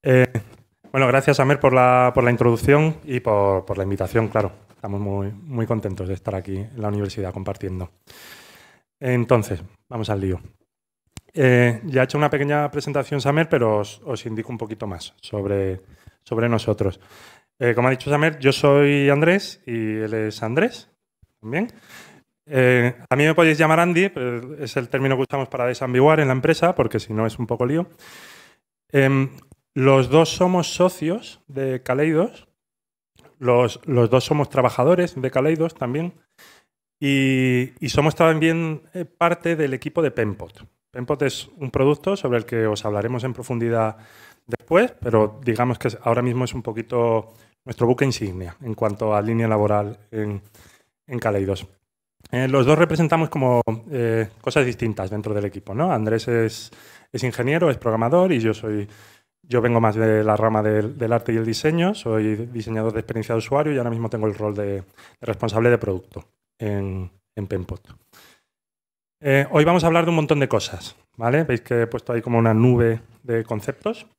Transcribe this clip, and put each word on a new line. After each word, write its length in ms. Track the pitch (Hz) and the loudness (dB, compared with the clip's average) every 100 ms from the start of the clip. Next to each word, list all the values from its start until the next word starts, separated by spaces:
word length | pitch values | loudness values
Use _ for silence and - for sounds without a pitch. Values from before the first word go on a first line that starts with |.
Eh, 300 | - 127 127 110 - - _ _ _ | 4 4 4 0 -10 -20 _ _ _
bueno, 160 | 135 131 | 0 2
gracias, 340 | 131 135 143 | 4 2 2
Amer, 180 | 135 143 | 4 4
por 140 | 139 | 4
la, 380 | 127 127 127 123 127 | 6 6 6 4 4
por 80 | |
la 80 | 120 | 2
introducción 640 | 120 120 117 - 143 156 156 | 4 2 2 4 4 4 -2
y 160 | 151 123 | -6 -4
por, 460 | - 107 98 95 92 | 0 2 2 0 -2
por 120 | 101 | -6
la 60 | |
invitación, 460 | 95 98 92 107 110 | -4 -4 -2 -2 0
claro. 240 | 110 98 - _ | -2 -2 -6 _
Estamos 320 | _ 104 101 | _ -8 -6
muy, 300 | 101 98 98 | -4 -4 -6
muy 340 | 107 170 123 110 | -10 -10 -6 -2
contentos 420 | 117 104 90 92 | -2 -4 -8 -8
de 60 | |
estar 200 | 95 - 95 | -6 -6 -8
aquí 200 | 92 95 | -8 -10
en 260 | 107 120 | -10 -8
la 60 | 104 | -6
universidad 460 | 104 101 101 92 | -4 -6 -6 -10
compartiendo. 580 | 98 95 98 98 92 90 _ _ - - - - - _ _ _ _ | -8 -10 -10 -10 -10 -12 _ _ -20 -20 -20 -20 -20 _ _ _ _
Entonces, 600 | 131 123 113 123 104 87 87 _ _ | -2 -2 2 2 0 -8 -10 _ _
vamos 200 | 120 107 | -10 -4
al 120 | 104 | -4
lío. 180 | 95 90 - _ _ _ _ _ _ - _ | -4 -6 -10 _ _ _ _ _ _ -20 _
Eh, 480 | - 131 123 120 113 | 2 4 6 4 0
ya 180 | 165 131 | -2 0
he 40 | 131 | 0
hecho 120 | 147 | 0
una 120 | 147 | 0
pequeña 420 | 143 143 147 147 | 0 -2 -2 -2
presentación, 480 | 147 147 143 131 143 | -6 -6 -6 -4 -2
Samer, 300 | 135 151 156 | 0 0 2
pero 300 | 147 117 107 | 2 2 0
os, 220 | 104 - 160 | -2 -12 -10
os 200 | 117 120 | -8 -8
indico 280 | 110 113 | -10 -8
un 40 | 117 | -10
poquito 300 | 107 110 107 | -10 -10 -10
más 260 | 87 - _ | -10 -14 _
sobre, 640 | - 104 98 98 95 92 - - - _ | -10 -6 -2 -2 -2 -6 -12 -20 -20 _
sobre 240 | - 113 117 | -6 -2 0
nosotros. 540 | 113 - 104 98 - _ - - - _ _ | 0 0 -2 -2 -4 _ -20 -20 -20 _ _
Eh, 140 | 123 117 | 0 2
como 140 | 123 | 2
ha 20 | |
dicho 180 | 131 139 | 0 -2
Samer, 300 | 147 160 151 | 0 0 2
yo 140 | 131 | 0
soy 560 | 135 147 143 143 143 139 | 4 4 6 4 4 2
Andrés 520 | 143 160 196 - - - | 4 4 2 -2 -16 -10
y 320 | 117 110 107 | -6 -4 -4
él 160 | 110 | -4
es 280 | 110 110 104 | -4 -4 -6
Andrés 460 | 110 131 226 - _ _ _ _ _ _ | -4 0 -2 -4 _ _ _ _ _ _
también. 260 | 107 143 233 - _ - - - _ _ _ | -8 -6 -6 -10 _ -20 -20 -20 _ _ _
Eh, 480 | 139 127 127 120 127 - | 2 4 4 2 -2 -2
a 60 | 131 | 2
mí 80 | |
me 100 | 151 | 4
podéis 240 | 160 165 151 | 4 4 4
llamar 220 | 160 160 | 4 4
Andy, 300 | 175 170 196 | 4 2 0
pero 460 | 180 123 120 127 151 | -2 -6 -6 -10 -12
es 220 | 127 - | -6 -6
el 120 | 120 | -4
término 260 | 135 135 135 | -2 0 0
que 80 | |
usamos 240 | 135 139 131 | -2 -4 -6
para 180 | 131 123 | -4 -4
desambiguar 540 | 123 131 123 143 156 | -4 -2 4 6 6
en 80 | 139 | 2
la 60 | |
empresa, 420 | 131 151 160 110 - | 2 0 2 0 2
porque 240 | 120 113 | 0 -2
si 140 | - | -4
no 120 | 107 110 | -4 -4
es 140 | - | -4
un 80 | 117 | -6
poco 180 | 117 123 | -2 0
lío. 220 | 156 180 _ - - - - - _ _ _ _ | -2 -4 _ -20 -20 -20 -20 -20 _ _ _ _
Em, 380 | 139 135 135 131 - _ - _ | 2 4 2 -2 -6 _ -20 _
los 360 | - 131 135 123 | 0 4 4 6
dos 200 | 143 160 | 4 4
somos 440 | - 180 185 165 - | 2 2 2 -2 0
socios 680 | 180 - 156 208 - - _ | 0 0 -6 -6 -10 -20 _
de 340 | 135 135 127 | -6 -4 -4
Kaleidos, 640 | 131 131 156 156 214 - _ _ _ _ _ _ _ _ _ _ | -2 0 2 2 0 -4 _ _ _ _ _ _ _ _ _ _
los, 420 | 123 123 120 - - | 2 4 2 -2 -2
los 240 | 123 113 | 2 4
dos 140 | 127 | 2
somos 260 | - 151 139 | 2 -2 0
trabajadores 680 | 139 123 - 131 175 175 - | 2 0 2 2 2 0 -4
de 120 | 127 | -4
Kaleidos 420 | 131 143 160 165 | -2 0 0 -4
también, 400 | - 123 143 175 - _ _ - _ _ _ _ _ | -4 -6 -4 -6 -10 _ _ -20 _ _ _ _ _
y, 720 | 143 139 135 131 131 123 127 - | 0 2 2 2 2 2 -2 -6
y 100 | 139 | -2
somos 260 | 147 151 - | 2 2 4
también, 680 | 165 160 165 165 160 156 _ | 4 4 2 0 -2 -6 _
eh, 120 | 185 170 | -12 -12
parte 500 | _ 170 170 170 160 | _ 0 0 -2 -2
del 180 | 143 | -2
equipo 280 | 131 147 170 | -4 -6 -2
de 100 | 151 | -2
Penpot. 540 | - 107 95 90 - - _ _ | 0 -4 -4 -14 -18 -20 _ _
Penpot 300 | 123 123 143 | -14 -6 -2
es 260 | 143 - - - | -2 -4 -16 -12
un 140 | 135 | -6
producto 440 | 139 135 147 - 196 | 0 2 2 -2 -4
sobre 220 | 135 120 | -2 -2
el 80 | 107 | -2
que 220 | 117 110 | -2 0
os 180 | 104 107 | -2 -4
hablaremos 380 | 101 110 123 123 | -4 -4 -4 -6
en 80 | |
profundidad 640 | 120 120 120 117 117 110 110 - - - _ - | -8 -6 -4 -2 0 -2 -4 -20 -20 -20 _ -12
después, 480 | 117 _ 170 247 - | -12 _ 2 2 -2
pero 400 | 120 113 107 107 | 0 2 2 0
digamos 340 | 135 113 123 117 | -4 0 -2 0
que 120 | 135 - | -4 -4
ahora 180 | 120 117 | -2 0
mismo 240 | 123 120 127 | 0 -2 -4
es 80 | |
un 80 | 131 | -6
poquito 720 | 113 110 113 123 117 113 - _ _ _ - | -10 -10 -6 -2 0 0 -4 _ _ _ -16
nuestro 220 | 117 120 | -2 0
buque 180 | 123 139 | 2 0
insignia 500 | - 101 92 90 - | -2 -8 -8 -12 -12
en 140 | 127 110 | -12 -4
cuanto 380 | 110 101 110 | -4 -2 -2
a 80 | 107 | 0
línea 260 | 104 113 113 | 0 0 0
laboral 520 | 107 104 104 104 107 _ | 2 2 0 -2 -10 _
en, 300 | 110 107 101 - _ - _ _ _ _ | -8 -6 -8 -12 _ -20 _ _ _ _
en 120 | 123 | -6
Kaleidos. 480 | 113 101 98 95 - _ _ _ _ _ _ | -2 -2 -2 -4 -8 _ _ _ _ _ _
Eh, 160 | 123 131 | -4 2
los 180 | 135 127 | 2 4
dos 120 | 156 | 4
representamos 520 | 170 160 160 165 160 | 4 2 2 2 0
como, 320 | 151 131 123 117 113 - | 0 2 2 0 -6 -8
eh, 380 | 139 117 113 107 _ | -4 -2 -2 -4 _
cosas 240 | - 147 123 | -2 0 0
distintas 440 | 113 117 104 95 | -2 -6 -4 -6
dentro 240 | 107 107 | -6 -4
del 120 | 104 101 | -4 -4
equipo, 280 | 98 - | -8 -10
¿no? 180 | 104 175 | -4 -2
Andrés 360 | 127 107 113 123 | 0 0 -2 0
es, 440 | 117 113 - - - - - _ | 0 -2 -4 -18 -20 -20 -20 _
es 120 | 117 | -6
ingeniero, 460 | 127 113 123 160 170 | -6 -4 -2 2 0
es 80 | 120 | 0
programador 540 | 120 110 117 170 185 | -2 -2 2 2 2
y 80 | 139 | 2
yo 140 | 110 | 0
soy, 340 | 107 110 107 104 - - _ _ _ | -2 -4 -6 -6 -14 -20 _ _ _
yo 180 | _ 123 | _ 0
vengo 180 | 117 117 | 2 4
más 160 | 113 107 | 2 2
de 280 | 110 110 | 2 4
la 120 | 107 107 | 2 2
rama 280 | 110 110 | 2 2
del, 340 | 107 107 107 - | 0 0 -2 -4
del 160 | 113 | -2
arte 200 | 117 - | -2 0
y 40 | 113 | -2
el 80 | 113 | -2
diseño, 480 | 110 156 165 180 | -2 -2 0 -2
soy 420 | 208 117 110 107 107 | -2 -2 -2 0 -4
diseñador 580 | 120 120 107 110 113 | -6 -10 -6 -4 -2
de 60 | 110 | -4
experiencia 360 | 110 117 104 113 | -6 -8 -2 -4
de 40 | |
usuario 340 | 104 139 151 | -2 -2 0
y 40 | 139 | -2
ahora 140 | 120 | -4
mismo 180 | 117 113 | -4 -6
tengo 180 | 113 107 | -4 -4
el 80 | 98 | -2
rol 200 | 107 104 | -6 -4
de, 260 | 101 98 | -6 -6
de 20 | 92 _ - _ | -10 _ -20 _
responsable 480 | - 107 117 107 117 | -8 -4 -2 2 2
de 80 | 120 | 2
producto 480 | 104 92 - - - _ _ _ | 0 -6 -8 -20 -20 _ _ _
en, 520 | 107 101 98 95 90 _ _ - | -6 -4 -6 -8 -10 _ _ -12
en 120 | 98 | -8
Penpot. 480 | 98 90 92 _ - _ _ _ _ _ _ _ _ _ _ _ _ | -8 -8 -12 _ -20 _ _ _ _ _ _ _ _ _ _ _ _
Eh, 240 | 147 139 139 | 2 2 4
hoy 120 | 156 | 2
vamos 200 | 156 175 | 4 4
a 40 | 165 | 4
hablar 180 | 165 170 | 2 2
de 40 | |
un 60 | 165 | 0
montón 240 | 151 147 | 2 0
de 80 | 135 | 2
cosas, 480 | 120 - 95 - _ _ - | 0 -2 -12 -16 _ _ -6
¿vale? 260 | 117 143 | -2 0
Veis 180 | 160 120 | 0 -4
que 220 | - 120 | -2 -2
he 40 | 117 | -2
puesto 240 | 120 - | -4 -6
ahí 100 | 120 | -6
como 160 | 117 117 | 0 2
una 160 | 117 | 4
nube 480 | 110 123 120 117 113 - _ | 4 4 4 2 0 -8 _
de 200 | - 113 | -6 -4
conceptos 640 | 113 110 - - 208 233 - | -4 -6 -6 -8 -8 -8 -14